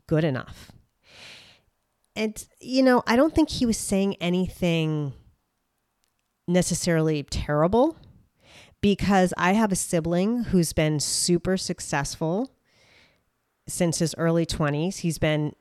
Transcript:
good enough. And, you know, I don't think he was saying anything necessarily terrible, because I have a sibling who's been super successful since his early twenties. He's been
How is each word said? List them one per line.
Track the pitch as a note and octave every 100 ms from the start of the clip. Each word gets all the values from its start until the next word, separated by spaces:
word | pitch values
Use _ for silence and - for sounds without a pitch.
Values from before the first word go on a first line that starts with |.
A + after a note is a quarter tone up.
| -
good | D#3
enough. | D#3+ B2+ - - - - _ _ _ - - - - _ _ _ _ _ _ G3+
And, | A3 - - _
you | - C4
know, | C4 B3 -
I | A#3
don't | D#4
think | D#4+ D4+
he | - A#3+
was | G#3+
saying | - G3 G3 -
anything | F3 F3+ F3+ - F3 E3 D#3 D3+ D3 - _ _ _ _ _ _ _ _ _ _ _ _ -
necessarily | F3+ E3 E3 F3 E3 D#3 D3+
terrible, | C3+ - - D3 E3+ A3+ D4+ - - - _ _ _ - - _
because | G3+ F#3+ F#3 G3 F3+ -
I | F3+
have | G#3 G#3+
a | F#3
sibling | - E3+ E3 F3 G3+ A#3+
who's | A3 F#3 D#3+
been | - D#3 D3+
super | - - - E3+ F3+ F#3+
successful | - F3 - D3+ C#3+ - D#3+ F#3+ C4+ _ _ _ _ _ _ _ _ _ _ _ -
since | - F3 -
his | E3 -
early | E3 E3+ E3
twenties. | - D3 D3 F3 -
He's | E3+ D3
been | D#3 D3+ D3+ -